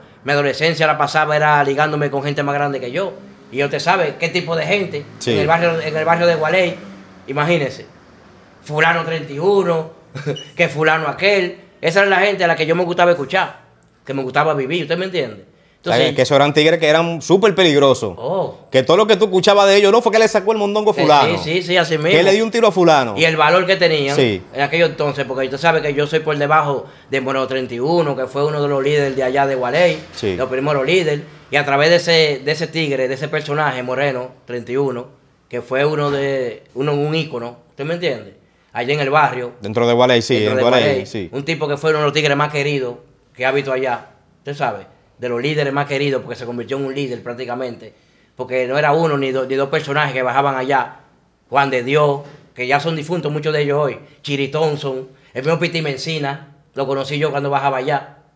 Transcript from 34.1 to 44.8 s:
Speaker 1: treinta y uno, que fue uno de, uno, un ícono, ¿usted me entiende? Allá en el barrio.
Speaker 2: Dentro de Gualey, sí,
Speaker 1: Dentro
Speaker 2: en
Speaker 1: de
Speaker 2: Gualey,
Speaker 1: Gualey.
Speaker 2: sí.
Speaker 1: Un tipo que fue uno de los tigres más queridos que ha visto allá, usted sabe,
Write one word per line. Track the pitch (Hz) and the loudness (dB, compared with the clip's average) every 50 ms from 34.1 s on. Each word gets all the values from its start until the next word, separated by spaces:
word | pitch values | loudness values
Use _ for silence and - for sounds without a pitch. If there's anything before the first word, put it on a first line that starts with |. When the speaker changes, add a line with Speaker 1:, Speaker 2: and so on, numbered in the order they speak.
| 131 123 127 127 - _ _ | -2 -4 -6 -10 -14 _ _
Speaker 1:
treinta | - 120 120 110 120 120 | -10 -10 -8 -6 -4 -2
y | |
uno, | 139 143 135 123 120 127 139 - _ _ _ _ _ _ _ | -2 -2 -2 -2 -6 -10 -12 -16 _ _ _ _ _ _ _
que | - 120 117 | -10 -10 -6
fue | - 131 135 143 | -4 0 0 0
uno | 151 156 147 147 143 | 0 0 0 -2 -2
de, | 143 139 139 139 135 135 127 120 107 - - _ - | -2 -2 -2 -2 -2 -2 -4 -4 -8 -10 -16 _ -8
uno, | 120 139 151 143 | -6 -4 -2 0
un | 143 147 147 156 | 0 0 -2 -2
ícono, | 160 151 151 131 120 117 120 120 - _ _ | -2 -4 -4 -6 -8 -8 -10 -12 -14 _ _
¿usted | _ - 139 | _ -10 -8
me | 156 170 | -6 -6
entiende? | 170 175 156 127 110 101 98 95 _ _ _ _ _ _ _ - | -4 -2 -4 -4 -4 -8 -16 -20 _ _ _ _ _ _ _ -8
Allá | 113 123 123 143 | -6 -4 -2 -2
en | 151 | -2
el | 143 135 | 0 0
barrio. | 143 156 147 131 123 123 123 120 - - | 2 2 2 2 0 -2 -8 -10 -10 -10
Speaker 2:
Dentro | 104 104 107 117 120 | -8 -6 -2 0 2
de | 120 120 | 2 4
Gualey, | 120 123 127 123 117 | 4 4 6 4 4
sí, | 113 - 127 | 2 2 0
Speaker 1:
Dentro | 110 107 107 | 2 2 2
Speaker 2:
en | 113 | 2
Speaker 1:
de | 131 123 | 2 2
Speaker 2:
Gualey, | 120 127 123 113 | 4 4 4 4
Speaker 1:
Gualey. | 151 135 131 107 | 2 2 0 -4
Speaker 2:
sí. | - - 110 95 - | -6 -8 -10 -10 -8
Speaker 1:
Un | - 139 143 | -8 -8 -6
tipo | 160 165 143 156 143 | -6 -6 -4 -4 -4
que | 147 | -4
fue | 143 151 160 | -2 0 0
uno | 156 151 | 0 2
de | 151 | 0
los | 143 143 | 0 0
tigres | 156 147 147 139 | 2 2 2 2
más | 143 147 147 151 | 0 0 -2 -2
queridos | 143 139 147 147 139 127 123 120 - - _ _ _ _ _ _ | -2 -2 -2 -2 -2 -4 -6 -8 -10 -16 _ _ _ _ _ _
que | - 127 | -4 -2
ha | 131 135 | 0 0
visto | 143 139 135 131 | 0 -2 -2 -2
allá, | 131 135 127 120 120 - - _ _ _ _ _ _ | -2 -2 -2 -4 -4 -8 -12 _ _ _ _ _ _
usted | - 139 143 | -14 -12 -8
sabe, | 143 143 120 107 98 | -4 -4 -4 -4 -4